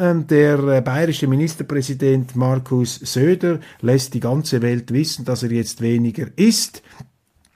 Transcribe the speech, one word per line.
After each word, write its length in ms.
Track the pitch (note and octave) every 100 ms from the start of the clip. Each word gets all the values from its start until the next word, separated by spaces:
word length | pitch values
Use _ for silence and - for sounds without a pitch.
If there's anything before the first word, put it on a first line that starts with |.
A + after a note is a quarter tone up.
ähm, 260 | F3+ E3+ D3
der, 300 | D3 D3 C#3+
äh, 200 | C#3 C3
bayerische 460 | A#2+ C3+ E3 C3+ C3+
Ministerpräsident 1080 | C3+ D#3+ D#3+ C3+ C#3+ C3 C3 C#3 C3+ B2+
Markus 600 | B2 B2+ C3 C3 B2+ B2
Söder 680 | - - B2 D3+ F3+ F3 D#3+ - -
lässt 320 | A2+ C3+ C3
die 60 | B2
ganze 420 | A#2 C#3+ D#3 B2+
Welt 320 | A#2+ A#2+ A#2+
wissen, 320 | B2 D#3+ - B2+
dass 160 | A#2+
er 100 | A#2+
jetzt 300 | A#2 G#2+ -
weniger 440 | A#2 A#2+ A#2 G#2 A#2 -
isst. 460 | G#3+ A3 - - _ - - _ _ _ _